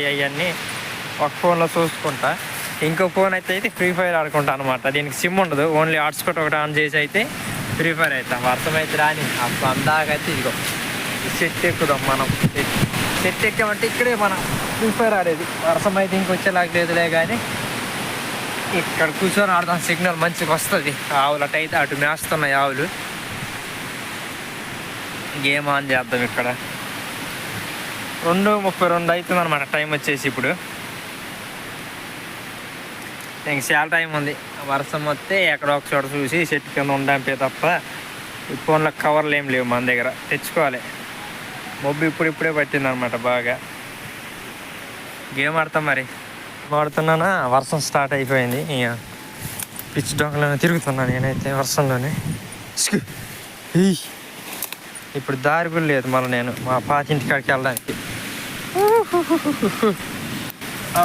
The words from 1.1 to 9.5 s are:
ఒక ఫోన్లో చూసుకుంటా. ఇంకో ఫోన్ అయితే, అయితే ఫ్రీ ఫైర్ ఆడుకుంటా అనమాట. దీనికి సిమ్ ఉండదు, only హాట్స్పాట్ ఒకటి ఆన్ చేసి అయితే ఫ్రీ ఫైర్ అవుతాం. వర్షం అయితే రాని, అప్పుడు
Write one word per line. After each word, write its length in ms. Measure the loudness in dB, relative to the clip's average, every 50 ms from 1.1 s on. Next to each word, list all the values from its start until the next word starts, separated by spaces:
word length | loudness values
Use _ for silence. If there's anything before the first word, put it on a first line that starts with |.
| -2 0 0
ఒక 60 | 0 0 2
ఫోన్లో 260 | 4 4 6 6 4 2 4
చూసుకుంటా. 540 | 2 2 2 0 -2 -2 -2 -2 0 0 0 0 0 -4 -8 -8 -6 -6 -8 -4 -2 0 0
ఇంకో 160 | 2 4 2 2 4
ఫోన్ 160 | 4 4 4 4 0
అయితే, 140 | 0 -2 -2
అయితే 120 | 0 0 -2 0 2
ఫ్రీ 100 | 2 2 4 4
ఫైర్ 180 | 2 2 4 2
ఆడుకుంటా 320 | 2 2 2 2 2 2 0
అనమాట. 280 | 0 0 0 0 2 0 0 0
దీనికి 200 | 0 -2 -2 -4 -2
సిమ్ 180 | 0 2 4 4 2
ఉండదు, 220 | 4 4 2 2 4 4 4
only 180 | 4 4 4 2 2
హాట్స్పాట్ 360 | 0 0 -2 -2 -2 0 0 0
ఒకటి 160 | 2 2 2 0
ఆన్ 140 | 2 2 2
చేసి 180 | 0 2 2 0 0
అయితే 200 | 2 0 0 0 0 -4 -6 -6 -6 -4 -4 -4 -4 -2 0
ఫ్రీ 120 | 2 0 2 2
ఫైర్ 140 | 2 2 2 0
అవుతాం. 220 | -2 -2 -4 0 2 2
వర్షం 260 | 2 2 0 0 0 0 0
అయితే 140 | 0 2 4 4
రాని, 220 | 4 4 2 0 -2 0 0 0
అప్పుడు 240 | 0